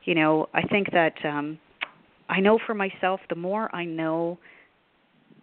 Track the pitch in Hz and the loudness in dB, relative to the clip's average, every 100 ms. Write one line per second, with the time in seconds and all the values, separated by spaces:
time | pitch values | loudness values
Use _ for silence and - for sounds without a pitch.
0 | - 165 156 156 - 160 - 208 196 175 | -2 2 4 2 2 -2 0 0 2 2
1 | 160 - 156 147 147 160 _ _ - - | 2 0 -4 -4 -4 -8 _ _ -14 -14
2 | _ _ - 180 196 226 226 214 190 - | _ _ -4 2 4 4 2 -4 -4 -2
3 | 185 190 - 165 180 208 220 175 170 160 | -2 -2 -4 -6 -4 -2 -4 -6 -6 -4
4 | 160 160 170 175 - - _ _ _ _ | -2 -2 -2 -6 -14 -20 _ _ _ _
5 | _ _ _ - | _ _ _ -4